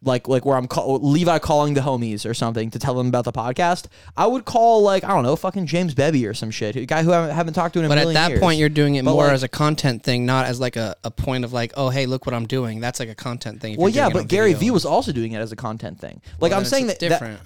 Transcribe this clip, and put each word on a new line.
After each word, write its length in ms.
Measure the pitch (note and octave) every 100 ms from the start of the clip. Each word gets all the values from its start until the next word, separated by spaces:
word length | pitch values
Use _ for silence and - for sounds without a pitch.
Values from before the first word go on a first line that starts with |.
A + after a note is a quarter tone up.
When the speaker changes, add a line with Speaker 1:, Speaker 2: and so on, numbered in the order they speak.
Speaker 1:
like, 260 | C3 B2+ -
like 160 | C3
where 100 | C#3
I'm 120 | C3 B2
call-, 320 | - B2+ C3+
Levi 400 | C#3+ D3+ F3 D#3
calling 340 | - D3+ D3
the 80 | C#3
homies 480 | C#3 B2+ A#2 G#2 A2
or 60 |
something 360 | A2+ A#2 A2+ A2+
to 60 | A2+
tell 160 | C3+
them 120 | B2+ B2
about 180 | B2
the 80 | A#2+
podcast, 540 | B2 A#2 B2+ F3 F3+ - - -
I 120 | - G3+
would 180 | B3+
call, 380 | - A#3 A#3 A3+
like, 220 | G3+ F#3+
I 40 | G3
don't 140 | F#3+
know, 140 | B2 D3+
fucking 280 | F#3+ G3+
James 300 | D#3+ E3 F3+
Bebby 340 | C3 C#3+ D3+ A2
or 60 |
some 160 | A2+ A2
shit, 260 | G#2 G#2+ A#2+
a 80 |
guy 180 | B2 D#3
who 80 | E3
I 40 |
haven't, 200 | F3 D#3+
haven't 200 | D#3 E3
talked 180 | D#3 E3+
to 60 | E3+
in 80 | D#3+
a 20 |
Speaker 2:
But 80 | D3
at 60 |
Speaker 1:
million 120 | E3 D#3
Speaker 2:
that 120 | E3+
Speaker 1:
years. 120 | B2+
Speaker 2:
point, 180 | F3+ D#3
you're 100 | D3+
doing 280 | D3+ D3 C#3+
it 100 | C3
Speaker 1:
But, 60 |
Speaker 2:
more 120 | C#3+
Speaker 1:
like 80 | C#3+
Speaker 2:
as 100 | C3+
a 60 | B2+
content 540 | - D3+ D3+ C#3+ A2+
thing, 240 | - B2 B2
not 180 | C3
as, 160 | B2+ B2
like, 160 | B2+ A#2
a, 200 | A2 -
a 80 | A#2
point 360 | - - B2+ A#2+
of, 80 |
like, 180 | B2 A#2 -
"Oh, 100 | C3+
hey, 160 | C3
look 220 | B2+ C3 -
what 80 |
I'm 100 | A#2+
doing." 360 | A2+ C3 A#2+ A2
That's, 200 | A#2+ -
like, 80 | A#2
a 60 |
content 480 | G#2+ C3 A#2 A#2 G#2+
thing 100 | A2
if 60 | G#2+
Speaker 1:
Well, 100 | F#3
Speaker 2:
you're 140 | A#3+
Speaker 1:
yeah, 60 | B3
Speaker 2:
doing 0 |
it 40 |
Speaker 1:
but 60 | D#3+
Speaker 2:
on 60 | G#2+
Speaker 1:
Gary 260 | F#3+ G#3+
Speaker 2:
video. 80 | C#3+
Speaker 1:
Vee 100 | G#3+
was 120 | G#3+
also 280 | C#3+ F3 F3+
doing 200 | B2+ A2+
it 60 | A2
as 120 | A2
a 60 | A2
content 420 | A2+ A2 G#2 F2
thing. 220 | - G1+ - -
Like, 120 | E3+
Speaker 2:
Well, 80 | G3
Speaker 1:
I'm 60 |
Speaker 2:
then 60 | G3
Speaker 1:
saying 140 | C4+ A#3+
Speaker 2:
it's 80 | F#3
Speaker 1:
that, 100 | E3+
that 0 |
Speaker 2:
different. 320 | E3 A#2 G#2+